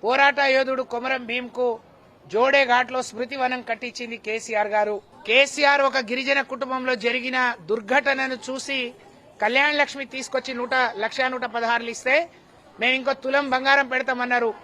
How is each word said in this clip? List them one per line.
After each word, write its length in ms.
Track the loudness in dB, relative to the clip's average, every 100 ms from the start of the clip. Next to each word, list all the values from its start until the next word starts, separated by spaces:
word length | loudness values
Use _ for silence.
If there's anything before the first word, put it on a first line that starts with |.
పోరాట 360 | 2 4 4 4 2
యోధుడు 280 | 2 2 -2 -4
కొమరం 300 | -4 -4 -4 -4
భీంకు 380 | -6 -6 -2 -2 -2 -8 -20 -20 _ -6
జోడే 360 | 2 4 4 4
ఘాట్లో 280 | 2 2 -4 -6
స్మృతి 280 | -6 -8 -2
వనం 240 | -2 -2 -6
కట్టించింది 480 | -8 -6 -10 -10 -10
కేసీఆర్ 460 | -6 -8 -4 -2 0
గారు. 220 | 2 0 -2 -8 -18 2
కేసీఆర్ 560 | 4 4 4 4 4 2
ఒక 100 | 0 -2
గిరిజన 300 | -4 0 0 -2
కుటుంబంలో 420 | -6 -6 -4 -2 -2
జరిగిన 340 | 0 -2 -2 -2 -2 -2 -4
దుర్ఘటనను 680 | -4 2 0 2 -2 -2 -6 -8
చూసి 320 | -10 -4 -4 -4 -8 -20 -20 -20 -4
కళ్యాణ 280 | 0 2 2 2
లక్ష్మి 240 | 0 -2 -10
తీసుకొచ్చి 400 | -10 -4 -4 -4
నూట, 200 | -6 -2 0 0 -2
లక్ష 160 | -6 0 -2
నూట 100 | -2 -6 -4
పదహారులు 360 | 0 0 -2 -6
ఇస్తే 200 | 0 0 0 -10 -20 -20 -20 -4
మేము 180 | 0 0
ఇంకో 160 | 0 -2
తులం 220 | 0 0 2
బంగారం 320 | 0 4 4 4
పెడతామన్నారు. 580 | -2 -2 -2 0 0 0 -4